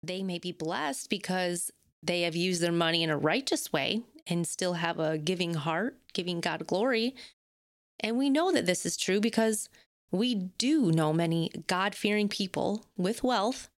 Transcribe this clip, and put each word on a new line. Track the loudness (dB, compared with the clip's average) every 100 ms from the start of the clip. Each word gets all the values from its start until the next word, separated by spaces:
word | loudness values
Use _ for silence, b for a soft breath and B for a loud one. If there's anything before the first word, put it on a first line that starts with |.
They | -6 -4
may | -4 -4
be | -6
blessed | -4 -4 -2 -2 -4 -2
because | -4 0 -2 0 -2 -6 -12 _ _
they | -2 0
have | 0 0
used | 0 2
their | 2
money | 2 2 2
in | 2
a | 2
righteous | 2 0 0 -2 0
way | -2 0 -2 -6 -18 -4
and | -2 -2
still | -2 -4
have | -2 -2 -2
a | -2 0
giving | -2 0 0 -2
heart, | -2 -2 -2 -6 -8
giving | -6 -4 -2
God | -2 -4 -2
glory. | 0 2 2 0 -4 B _ _ _ _ _ _ _
And | -2 2
we | 4
know | 4 4
that | 2 2
this | 0 -2
is | -2
true | 0 2
because | 2 2 2 0 -6 b b _ _
we | 0 0 0
do | -4 _ 2 4 4
know | 4 4
many | 2 2 0 0 -4 -2
God-fearing | 0 0 0 0 2 0
people | -2 -4 -2 -2 -2 -8 -2
with | -2 0
wealth. | 0 2 0 -4 -12